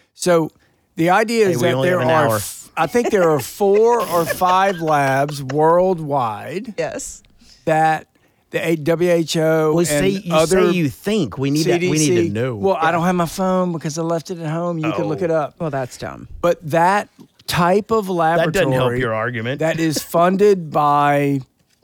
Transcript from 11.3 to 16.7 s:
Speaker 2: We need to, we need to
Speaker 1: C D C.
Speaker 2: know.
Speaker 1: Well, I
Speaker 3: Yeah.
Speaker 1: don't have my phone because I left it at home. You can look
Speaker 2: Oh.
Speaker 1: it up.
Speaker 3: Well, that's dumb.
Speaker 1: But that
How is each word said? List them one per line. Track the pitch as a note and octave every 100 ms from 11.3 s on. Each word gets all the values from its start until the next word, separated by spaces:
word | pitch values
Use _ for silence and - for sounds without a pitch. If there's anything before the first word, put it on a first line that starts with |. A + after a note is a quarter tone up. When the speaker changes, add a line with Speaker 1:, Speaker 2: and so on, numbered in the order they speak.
| -
Speaker 2:
We | C#3
need | D3+
to, | F3+
we | F3
need | F3+
to | D#3
Speaker 1:
C | D3+ A#2
D | G2+
C. |
Speaker 2:
know. | G#2 C3 A2
Speaker 1:
Well, | G3 F3
I | D#3+
Speaker 3:
Yeah. |
Speaker 1:
don't | E3+ F3
have | F3+
my | E3
phone | - F#3 F#3 F3+
because | D#3+ D#3+ D#3
I |
left | E3 E3 D#3+
it | F3
at | D#3
home. | E3 F3 E3
You | D#3
can | - D3+
look | C#3
Speaker 2:
Oh. | E3+
Speaker 1:
it |
up. | D#3+ C3+ -
Speaker 3:
Well, | D#3+
that's | C3+ B2 -
dumb. | F#2 C2+ - -
Speaker 1:
But | F3 E3+
that | D#3+